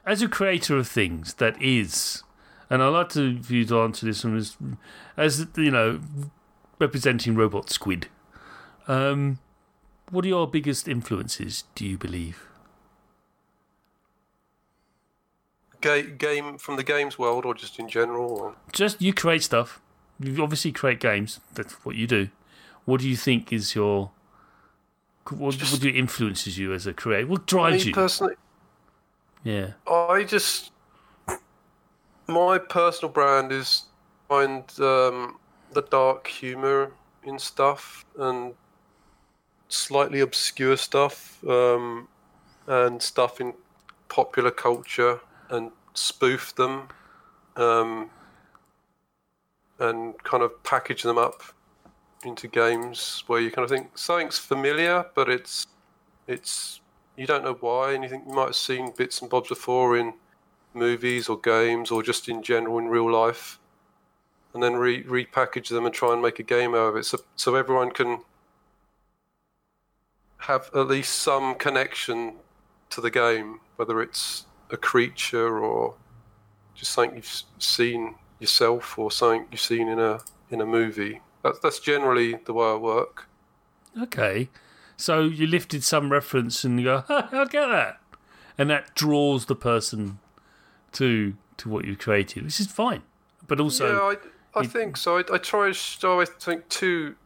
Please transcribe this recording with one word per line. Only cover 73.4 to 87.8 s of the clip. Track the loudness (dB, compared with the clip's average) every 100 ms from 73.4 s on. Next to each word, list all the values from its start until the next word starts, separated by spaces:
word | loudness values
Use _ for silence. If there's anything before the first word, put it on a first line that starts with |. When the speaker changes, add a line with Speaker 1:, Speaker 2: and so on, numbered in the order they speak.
| -4 -16 _ -6
Speaker 2:
whether | -2 -2
it's | -4 -6 -8 -8 -14 _ -12
a | -6
creature | 0 2 2 -2 -4 0 0 0
or | -2 0 -2 -6 _ -20 -20 _ _ _ _
just | -10 -4
something | 0 0 -2
you've |
s-, | -12 -12 -12 -6
seen | -2 2 0 0 -6 -10 _ _
yourself | 0 4 4 2 -2 -4
or | -4
something | 2 4 4 0
you've | -6
seen | -2 0 0
in | 2
a, | 2 0 -8 -20 _
in | -4
a | 2
movie. | 2 2 -2 -6 -8 -18 _
That's, | -2 0
that's | -2 -2
generally | 0 2 4 4 2 -2
the | -4
way | 0 2
I | 2
work. | 0 0 0 -6 -20 _ _ _ _ _ _ -10
Speaker 1:
Okay. | -8 -2 -2 -2 -4 -10 -20 -20 -20 -8
So | 0 2
you | 2 0 0
lifted | 0 -2 -4
some | 0 0 2
reference | 0 0 -2 0 -2
and | 0 2
you | 2
go, | 0 0
"Ha, | 0 0
I | -2 0
get | 0 2
that." | 2